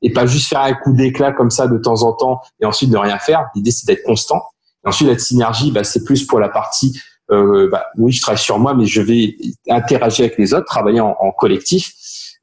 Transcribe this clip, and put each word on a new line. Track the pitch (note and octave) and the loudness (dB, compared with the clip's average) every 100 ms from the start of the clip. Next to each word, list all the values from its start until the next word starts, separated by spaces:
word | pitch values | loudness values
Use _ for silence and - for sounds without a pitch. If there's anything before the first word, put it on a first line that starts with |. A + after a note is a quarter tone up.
et | B2 | -2
pas | B2 B2 | 2 2
juste | C#3+ - | 0 -2
faire | C#3+ | 0
un | C3+ | 0
coup | C3 C#3 | 0 0
d'éclat | B2+ C3 C3 C#3 | 2 2 2 0
comme | C#3 A#2+ | 2 0
ça | - B2+ | 0 0
de | A2+ | 0
temps | A#2+ A2+ | 0 2
en | A#2 | 0
temps | A2+ C3 B2+ - - | 0 -2 -2 -8 -4
et | G#2+ | -4
ensuite | - C3 | 0 2
de | G#2+ | 2
rien | G#2 G2+ | 0 -2
faire. | - D#3+ C3+ G2+ | 0 0 0 -4
L'idée, | A2 | -2
c'est | A#2+ - | -2 0
d'être | - | -2
constant. | - G#2+ - - - _ _ _ | 0 -2 -2 -4 -6 _ _ _
Et | G2+ | -6
ensuite, | - C#3+ | 0 2
la | A#2 | 2
synergie, | - B2 A#2 A2 D3 | 0 0 0 0 0
bah, | G#2 G#2 | 0 -2
c'est | A#2 | -4
plus | A2 C3+ - | 0 0 2
pour | A2+ | 0
la | G2+ | 2
partie, | A2 - - C3+ - - _ - | -2 -4 -2 -2 -4 -16 _ 0
euh, | G2+ G2+ G2 F#2+ | 2 4 4 2
bah, | F#2+ - A2 | 0 -4 0
oui, | A#2 | 0
je | B2 | 0
travaille | - G#2+ | -2 -2
sur | - G#2 | -2 0
moi, | C3+ | 2
mais | C3 G2+ | 2 2
je | A2 | 0
vais | G2+ A#2 G#2+ - - - - | 2 2 0 -4 -12 -10 -2
interagir | A#2+ - B2+ A#2 G#2+ A#2 | -2 0 0 0 0 0
avec | - | 0
les | G2 | 0
autres, | D#3+ D#3 | 0 -2
travailler | A#2+ G#2 A#2 | -2 0 2
en, | G#2+ - | 0 0
en | G2 | -2
collectif. | - - D3+ - F#3 - - - - - _ | 0 0 0 0 -2 -2 -14 -18 -18 -18 _